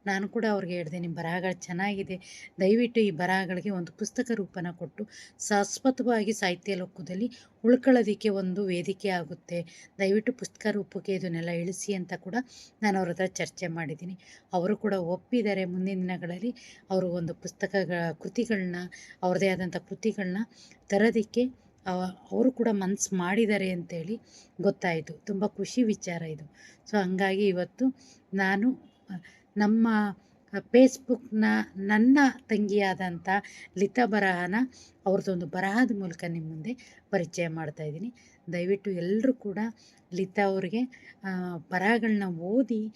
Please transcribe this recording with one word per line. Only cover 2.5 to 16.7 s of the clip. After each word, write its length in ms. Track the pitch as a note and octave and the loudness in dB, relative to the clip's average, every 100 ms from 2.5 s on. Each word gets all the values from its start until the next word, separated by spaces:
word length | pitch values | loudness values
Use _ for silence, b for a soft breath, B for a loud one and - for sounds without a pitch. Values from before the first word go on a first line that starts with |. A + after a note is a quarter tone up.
| - | 0
ದಯವಿಟ್ಟು 400 | F#3+ A3+ A#3+ A#3 | 4 4 4 4
ಈ 100 | G#3 | 2
ಬರಹಗಳಿಗೆ 600 | D#3+ F3+ F#3+ F#3 F3+ G#3 | 2 0 2 0 -4 -4
ಒಂದು 220 | F#3 E3+ | -4 -6
ಪುಸ್ತಕ 380 | - G#3 - A#3+ | -8 -8 -4 -4
ರೂಪನ 320 | A3 F3+ F#3+ F3 | -4 -4 -6 -8
ಕೊಟ್ಟು 360 | E3+ E3+ - G#3+ B B B - | -8 -12 -10 -14 B B B 0
ಶಾಶ್ವತವಾಗಿ 840 | G3+ G3+ - C4+ C4 B3 A3+ G3+ | 2 2 0 0 2 2 2 0
ಸಾಹಿತ್ಯ 420 | G#3+ F3+ F3+ - | 0 -2 -2 -4
ಲೋಕದಲ್ಲಿ 560 | F#3 F3+ - E3 F#3 A#3 B B - | -6 -6 -12 -10 -6 -6 B B -2
ಉಳ್ಕೊಳ್ಳೋದಕ್ಕೆ 640 | A3+ B3+ C4 B3 G#3+ G3+ G#3+ | 4 6 6 6 4 0 0
ಒಂದು 360 | G3 F#3 F#3 | 0 -2 -2
ವೇದಿಕೆ 440 | G3 F3 E3+ F#3+ G3+ | -2 -2 -2 -4 -2
ಆಗುತ್ತೆ, 800 | F3+ D#3 E3+ - F3 E3+ - - - | -4 -6 -12 -8 -8 -8 -14 -16 -2
ದಯವಿಟ್ಟು 340 | G3 G#3+ B3 | 2 2 0
ಪುಸ್ತಕ 340 | B3+ F#3 - G#3+ | -4 -12 -4 -2
ರೂಪಕ್ಕೆ 440 | G#3 - F#3+ G3 | -2 -4 -8 -4
ಇದನ್ನೆಲ್ಲ 340 | F#3+ F#3 E3 E3+ | -4 -2 -4 -4
ಇಳಿಸಿ" 460 | E3+ F3 F3+ - | -4 -4 -6 -6
ಅಂತ 180 | F#3+ F3+ F3 | -6 -6 -10
ಕೂಡ 180 | F#3 A#3 B3+ B B - | -6 -6 -6 B B -4
ನಾನು 160 | G#3+ F#3+ | 0 0
ಅವ್ರ 120 | F3+ | -2
ಹತ್ರ 160 | F3 F#3 | -2 -4
ಚರ್ಚೆ 400 | F#3 E3 - F3 | -2 -8 -6 -8
ಮಾಡಿದ್ದೀನಿ. 520 | E3 E3 D#3 F3 F#3 B B B | -6 -8 -8 -12 -14 B B B
ಅವರು 240 | F3+ F#3 G#3+ | -2 0 0
ಕೂಡ 160 | G#3 | 0
ಒಪ್ಪಿದ್ದಾರೆ. 720 | G3 E3 F#3 - B3 G#3 F#3+ | -2 -2 -6 -2 0 0 0
ಮುಂದಿನ 340 | F#3 F#3 F#3+ F#3 | -2 -2 -2 -2
ದಿನಗಳಲ್ಲಿ 560 | F3+ F3+ F3 F3+ A#3 B3 B | -4 -4 -8 -6 -6 -8 B